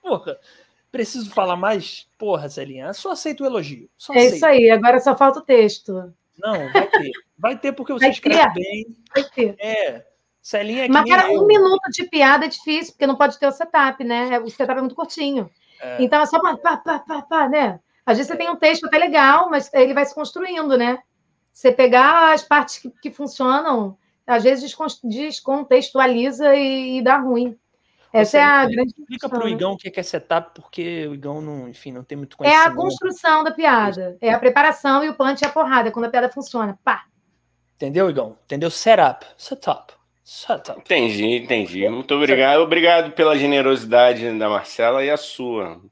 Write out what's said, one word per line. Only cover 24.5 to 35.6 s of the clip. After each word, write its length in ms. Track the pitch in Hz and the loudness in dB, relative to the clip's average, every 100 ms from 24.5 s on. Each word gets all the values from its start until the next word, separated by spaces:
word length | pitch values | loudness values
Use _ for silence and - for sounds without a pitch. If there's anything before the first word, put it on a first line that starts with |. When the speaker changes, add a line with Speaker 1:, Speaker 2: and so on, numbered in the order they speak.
| 262 | 2
Speaker 2:
descon-, 240 | 269 - 311 - | -4 -8 -8 -8
descontextualiza 1500 | 240 220 302 - - 269 285 262 262 262 262 233 254 240 294 277 | -10 -8 -8 -8 -6 -6 2 0 2 0 0 0 -2 0 2 4
e, 420 | 277 262 262 254 | 2 -2 -4 -4
e 40 | |
dá 140 | 240 277 | 0 0
ruim. 380 | 262 240 247 226 _ _ _ _ _ | 0 -2 -4 -8 _ _ _ _ _
Essa 180 | 226 214 | 0 2
Speaker 1:
Você 60 | 294 | 4
Speaker 2:
é 40 | |
a 200 | 285 285 | 4 4
Speaker 1:
explica 120 | 254 226 | 2 0
Speaker 2:
grande 180 | 254 - | -4 -6
Speaker 1:
pro 100 | 294 | -18
Speaker 2:
discussão, 300 | 247 277 247 226 | -12 -8 -4 -4
né? 40 | |
Speaker 1:
Igão 200 | 220 180 | -4 -4
o 40 | 196 | -6
que 140 | 190 | -10
que 80 | 180 | -10
é 40 | |
setup, 480 | 175 170 - 170 170 - | -8 -8 -4 -4 -4 -20
porque 480 | - - 170 170 151 | -20 -10 -8 -8 -8
o 60 | |
Igão 260 | 143 143 151 | -10 -10 -10
não, 280 | 156 147 123 | -10 -12 -14
enfim, 220 | 135 - | -18 -18
não 120 | 123 | -18
tem 140 | 127 143 | -14 -14
muito 180 | 139 _ | -14 _
Speaker 2:
É 60 | 285 | 2
a 20 | |
Speaker 1:
conhecimento. 260 | 311 330 254 | 4 4 2
Speaker 2:
construção 600 | 370 381 370 370 339 311 | -6 -4 -8 -4 0 2
da 80 | 320 | 0
piada. 640 | 320 320 240 208 185 185 175 | 0 2 2 0 -4 -10 -4
É 140 | 233 | -2
a 60 | 233 | 2
preparação 640 | 254 254 302 294 277 269 | 2 4 2 0 0 0
e 60 | 311 | 0
o 40 | |
punch 280 | - 269 277 | -2 -2 -2
e 40 | 294 | -4
a 40 | |
porrada, 420 | 302 | -2